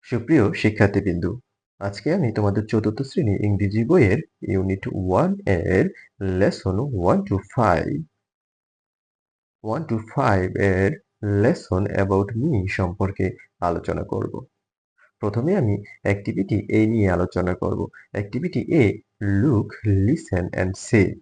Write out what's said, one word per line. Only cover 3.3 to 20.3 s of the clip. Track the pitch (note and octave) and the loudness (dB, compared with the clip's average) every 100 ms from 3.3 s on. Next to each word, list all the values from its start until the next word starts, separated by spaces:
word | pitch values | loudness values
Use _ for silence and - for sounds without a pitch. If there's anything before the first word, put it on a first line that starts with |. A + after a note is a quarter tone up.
| F#2+ G2+ | 0 0
ইংরেজি | G2 G2+ G#2+ | 0 0 0
বইয়ের | A2+ F3 G#2+ A#2 - _ | 2 4 6 2 -2 _
ইউনিট | - F#2+ F#2+ F#2+ B2 | -4 -2 0 -2 -4
ওয়ান | - F#2 F#2 F3 G3 - | -4 0 2 2 -2 0
এর | F2+ F2+ F#2 F3+ - - _ | 0 2 2 2 -4 -20 _
লেসন | G2 F#2 A2+ - G2 F#2+ | -4 0 0 0 -4 -2
ওয়ান | C#3+ A2 F2+ F3+ | -4 0 2 0
to | G3 F#2+ - - | 0 -4 -4 0
ফাইভ, | G#2+ E2 - D#3 D#3+ _ _ _ _ _ _ _ _ _ _ _ _ _ _ _ | 2 2 0 -6 -8 _ _ _ _ _ _ _ _ _ _ _ _ _ _ _
ওয়ান | G#2+ B2 | -6 -6
to | D#3 A2+ | -4 -6
ফাইভ | A2 - C3 F#2+ F#2 G2 | -4 0 2 2 0 0
এর | G2 F#2 G2 - _ _ G#2 G2+ | 2 4 2 -2 _ _ -2 2
lesson | A2+ - - F#2 G2+ - | 2 2 -2 -2 -2 -2
about | G2 G2 G2+ A2 | 2 2 0 -2
me | D3+ A#2 F#2 | 0 0 -2
সম্পর্কে | - F2+ F2+ F#2+ - F#2+ - - _ | -2 -4 -2 -4 -2 -4 -4 -20 _
আলোচনা | F2 E2+ - E2 | -2 -2 -4 -6
করব। | - A2 G#2 - - _ _ _ _ _ _ _ | -4 -4 -4 -8 -14 _ _ _ _ _ _ _
প্রথমে | G#2 G#2+ C#3+ G3 | -4 -2 0 2
আমি | A2+ G2+ - - | 0 -2 -6 -6
অ্যাক্টিভিটি | - G2+ - - - G#2 - G#2+ | -2 -2 -2 -4 -2 -2 0 2
এ | A2 | 2
নিয়ে | A2+ G2 | 2 2
আলোচনা | F2 F2+ F2+ F2+ | 2 0 -2 -2
করব। | F2+ F2 F#2+ E2+ - _ | -2 -4 -4 -6 -10 _
অ্যাক্টিভিটি | - G2+ A#2+ F3 B2+ - D#3+ | -8 -6 -6 -4 -4 0 2
এ, | G#2 E2 _ _ G2+ G2 | 2 0 _ _ 0 2
look, | G2+ G#2 G#2 - G#2+ | 2 2 -2 -6 0
listen | G2 G2+ D#3 - | 2 2 0 -2